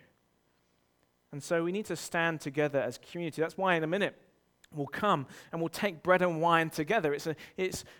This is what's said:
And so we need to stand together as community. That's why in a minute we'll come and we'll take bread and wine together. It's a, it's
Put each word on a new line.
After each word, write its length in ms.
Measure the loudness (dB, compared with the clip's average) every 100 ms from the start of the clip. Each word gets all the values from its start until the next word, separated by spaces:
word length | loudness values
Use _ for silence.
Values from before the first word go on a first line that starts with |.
| _ _ _ _ _ _ _ _ _ _ _ _ -16
And 100 | -10
so 220 | -2 -2
we 80 | 0
need 140 | -4 -6
to 100 | -8
stand 460 | -4 0 0 -2
together 380 | -4 0 2 2
as 180 | -2 -6
community. 440 | -12 -8 -6 -2
That's 160 | -4 0
why 180 | 2 2
in 80 |
a 40 | 2
minute 280 | 0 -2 -6 _ _ _ _ _
we'll 140 | -8 -6
come 380 | 0 2 2 0 -14 -10
and 100 | -4
we'll 80 | -4
take 340 | -2 -4 0
bread 180 | 4 4
and 200 | 4 2
wine 280 | 4 4 4
together. 440 | 0 0 2 2
It's 140 | 0 -4
a, 80 | -6 -8 -4
it's 300 | -2 -4 -10